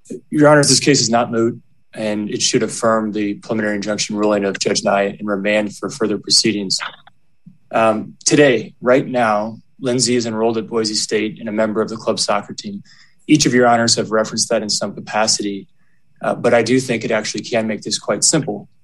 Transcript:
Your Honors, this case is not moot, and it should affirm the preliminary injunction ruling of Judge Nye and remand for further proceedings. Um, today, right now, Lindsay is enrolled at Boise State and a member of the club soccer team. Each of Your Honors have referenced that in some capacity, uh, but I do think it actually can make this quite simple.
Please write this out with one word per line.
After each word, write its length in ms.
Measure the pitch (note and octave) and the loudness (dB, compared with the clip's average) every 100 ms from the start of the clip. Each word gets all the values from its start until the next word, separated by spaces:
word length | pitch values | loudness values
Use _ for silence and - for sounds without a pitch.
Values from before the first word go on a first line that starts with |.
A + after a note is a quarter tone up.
| - - - | -16 -16 -6
Your 180 | D3+ D3 | 4 6
Honors, 200 | D3+ C#3+ | 6 6
this 120 | B2+ | 2
case 200 | - C3 | 4 2
is 80 | A#2 | 2
not 220 | A#2 A#2 | 0 0
moot, 320 | A2+ A#2 A#2+ _ _ _ | 0 0 -2 _ _ _
and 340 | - G#2+ G#2 G#2 | -8 -6 -4 -4
it 140 | A#2 | -2
should 220 | - B2 | 0 0
affirm 480 | G#2+ - A2+ A2+ A2 | 0 0 0 2 0
the 220 | G#2 G#2 | -2 -4
preliminary 420 | G2+ - A2 G#2+ G#2 | -6 -6 -4 -2 -4
injunction 400 | G2 G#2 - G#2+ | -4 -4 -4 -2
ruling 280 | G#2 G#2 | 2 2
of 140 | G2+ F#2 | 0 -2
Judge 240 | - - | -2 0
Nye 340 | G#2+ G2+ G2+ G#2 | 0 0 0 -4
and 100 | G#2 | -6
remand 480 | G2 G2+ G#2+ G#2 - | -4 0 0 -2 -6
for 120 | F#2+ | -10
further 300 | - G#2+ G2+ | -4 -4 -4
proceedings. 640 | - - A2+ G#2 G2 - - - - _ _ _ - _ _ | 2 2 2 -2 -4 -6 -6 -14 -20 _ _ _ -20 _ _
Um, 460 | A#2 A2 G#2+ G2+ - | 0 2 0 -6 -6
today, 500 | - D3 D3 A2+ F#2+ - | 2 6 6 4 -2 -4
right 260 | A#2+ C3 C#3+ | 2 2 2
now, 520 | B2+ A2+ G#2 A2 A2+ _ _ | 0 2 0 -2 -10 _ _
Lindsay 380 | C3 B2 A#2 B2 | -2 0 2 0
is 100 | A2+ | 0
enrolled 320 | A2 A2+ A2+ | 0 0 0
at 80 | F#2 | -4
Boise 280 | A2+ A2 | -4 -2
State 440 | G#2+ - A2 G#2+ - | -4 -2 -2 -2 -6
and 100 | A2+ | -6
a 40 | |
member 280 | G#2 A2 G#2+ | -2 0 0
of 80 | G2+ | -4
the 80 | A2 | -4
club 220 | A2+ G2+ | -4 -2
soccer 340 | - G#2 - | 0 -2 -4
team. 300 | - G#2 C#3+ - - - _ - | -12 -10 -12 -14 -20 -20 _ 2
Each 180 | D3+ C#3+ | 4 4
of 80 | |
Your 140 | B2 A#2+ | 4 4
Honors 260 | A#2+ A#2 | 4 2
have 160 | A#2+ G2+ | 0 0
referenced 380 | A2 A2 A2+ - | 0 0 -4 -2
that 120 | A2+ | -2
in 80 | G#2 | -2
some 240 | - G#2 | -4 -4
capacity, 760 | - - G#2+ A2 - G#2 G2 F#2 _ _ _ _ _ | -8 -6 -2 0 0 -2 -6 -12 _ _ _ _ _
uh, 140 | A2 | -4
but 180 | - A#2+ | 0 4
I 100 | A#2+ | 4
do 180 | A2 C3 | 4 2
think 240 | B2+ A2+ | 2 -4
it 80 | A2 | -2
actually 320 | A2 G#2+ G#2+ | -2 -2 -8
can 240 | G#2+ A2+ A2 | -4 -2 -2
make 140 | G2+ | -6
this 160 | A2+ - | -6 -6
quite 260 | - G#2 | -2 0
simple. 440 | - D#3+ B2 G#2 - _ | 2 2 -2 -8 -12 _